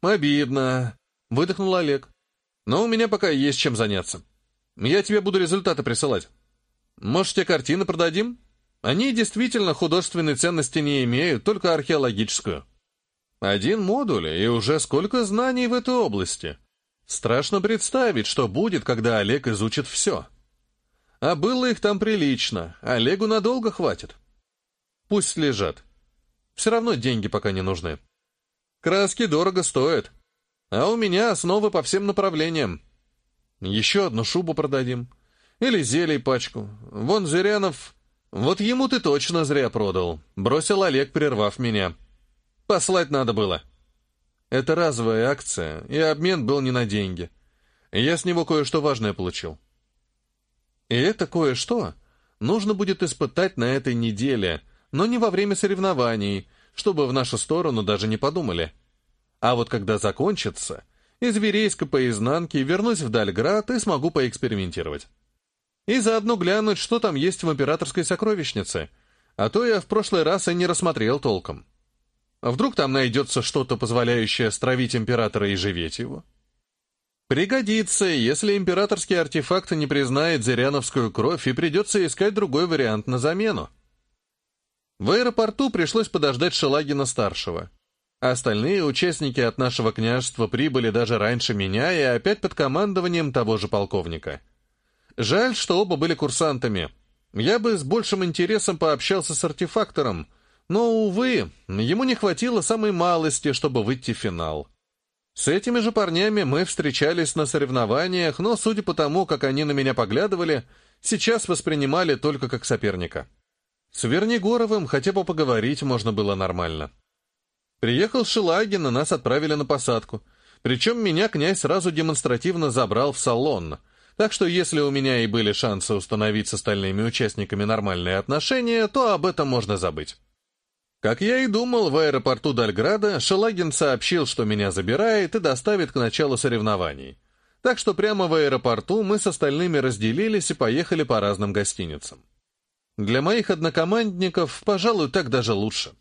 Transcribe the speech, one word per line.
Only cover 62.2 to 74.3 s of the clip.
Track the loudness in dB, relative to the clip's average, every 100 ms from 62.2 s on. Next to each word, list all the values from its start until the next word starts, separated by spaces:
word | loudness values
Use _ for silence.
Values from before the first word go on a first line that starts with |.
| 0 0 -2 -2
вернусь | 0 0 0 0
в | 0
Дальград | 0 0 0 2 0 0
и | -2
смогу | 0 0 0
поэкспериментировать. | 0 -2 -2 -4 -2 -4 -4 -6 -8 -12 _ _ _ _ _ _ _ -2
И | 0
заодно | 2 0 0 0
глянуть, | 2 2 2 0
что | 0 0
там | 0 0
есть | -2 0
в | -2
императорской | 0 0 0 -2 -2
сокровищнице, | -2 0 0 0 -2 -4 -4 -6 -8 _ _ _ _ -2
а | 0
то | 2 2
я | 2
в | 0
прошлый | -2 2 2
раз | 2 2 0
и |
не | 0 0
рассмотрел | 0 0 0 0 0
толком. | 0 -2 -4 -12 -14 _ _ _ _ _ _ _
А | -4
вдруг | 0 0 0
там | 0
найдётся | 2 2 0 0 -2
что-то, | -2 -2 -2 -2
позволяющее | 0 0 2 2 0